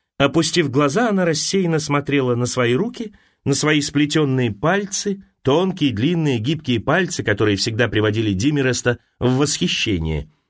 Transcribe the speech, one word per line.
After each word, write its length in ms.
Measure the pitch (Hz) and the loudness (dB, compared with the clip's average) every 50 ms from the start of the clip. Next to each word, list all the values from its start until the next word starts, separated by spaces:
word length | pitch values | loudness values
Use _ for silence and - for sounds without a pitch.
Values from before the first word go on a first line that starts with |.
| _ _ _ - | _ _ _ -2
Опустив 500 | 135 143 131 165 160 160 - 180 160 139 | 0 0 2 0 0 2 0 0 0 0
глаза, 400 | 113 135 147 143 135 208 247 233 | 0 0 0 2 2 0 0 0
она 160 | 202 190 180 | 0 0 0
рассеянно 540 | 170 156 156 - - - 196 185 170 160 156 | 0 0 -2 -2 -2 0 0 0 0 0 0
смотрела 560 | 151 147 143 143 143 - 143 143 131 123 123 | 0 0 -2 -2 0 0 0 0 2 2 0
на 100 | 117 123 | 0 0
свои 300 | 120 - 131 123 117 120 | -2 0 0 0 2 2
руки, 400 | 131 202 240 247 - 226 214 - _ _ _ _ _ - | 0 0 -4 -6 -8 -10 -12 -14 _ _ _ _ _ -2
на 120 | 135 139 | -2 0
свои 260 | 139 - 151 156 147 | 2 2 2 2 2
сплетенные 680 | 143 - - 143 151 147 151 160 151 135 131 127 123 117 | 0 0 0 0 0 2 2 2 2 2 2 0 0 0
пальцы, 720 | 101 - - 156 190 202 208 196 - - - 202 196 196 - _ _ _ | -2 -2 -2 0 0 0 -2 -4 -6 -6 -4 -4 -6 -6 -10 _ _ _
тонкие, 520 | - 131 135 165 190 190 180 - 151 139 110 | 0 2 2 2 2 0 0 0 0 0 0
длинные, 460 | 101 117 160 180 165 160 147 131 117 | 0 0 0 0 0 0 0 0 0
гибкие 400 | 107 131 165 156 - - 123 110 | 0 -2 -4 -2 -2 -2 -2 0
пальцы, 440 | 98 - 147 185 185 - - - 101 | 0 0 0 0 0 -2 -4 -4 -2
которые 340 | 110 104 - 113 107 101 | -2 0 2 2 2 2
всегда 300 | 95 - 120 110 110 120 | 0 -2 -2 0 0 0
приводили 460 | 110 101 110 104 110 104 110 110 107 98 | 0 2 2 2 2 2 0 0 0 0
Димереста 640 | 90 107 147 156 143 135 131 123 - - 127 117 - _ _ _ | 0 0 0 2 2 2 0 0 0 0 -2 -2 -2 _ _ _
в 200 | - 131 127 127 | -2 0 0 2
восхищение. 920 | 131 147 147 - - 175 180 - - - 110 101 85 80 80 80 73 76 - _ _ _ | 2 0 0 0 -2 -2 -2 -2 -2 -2 -2 -2 -2 -2 -2 -2 -4 -6 -8 _ _ _